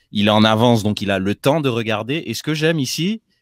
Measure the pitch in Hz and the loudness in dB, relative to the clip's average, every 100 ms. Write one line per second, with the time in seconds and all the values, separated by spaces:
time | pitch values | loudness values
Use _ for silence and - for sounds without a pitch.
0 | _ 107 101 107 110 110 120 117 104 104 | _ 0 4 6 4 4 4 4 0 -4
1 | 98 98 95 101 139 156 135 117 110 107 | -2 -2 -2 -2 0 0 0 -4 -4 -4
2 | 110 156 - 113 - 151 156 165 127 - | -4 -8 -6 -8 -6 -2 -2 -2 -4 -4
3 | 175 220 _ _ | -4 -6 _ _